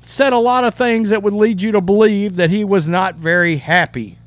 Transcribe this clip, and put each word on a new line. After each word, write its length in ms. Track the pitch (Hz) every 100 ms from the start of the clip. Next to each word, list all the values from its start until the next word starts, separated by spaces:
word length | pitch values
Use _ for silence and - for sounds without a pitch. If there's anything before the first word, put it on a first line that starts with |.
Said 320 | - - 277
a 60 | 247
lot 240 | 233 247
of 100 | 247
things 380 | - 247 226 214
that 100 | 214
would 120 | 208
lead 280 | 202 214 208
you 100 | 208
to 80 | 214
believe 560 | 180 202 214 208 208 180
that 120 | 170
he 140 | 196
was 240 | 208 196 156
not 260 | 175 190
very 440 | 170 160 175 170 156
happy. 600 | 135 175 165 131 107 -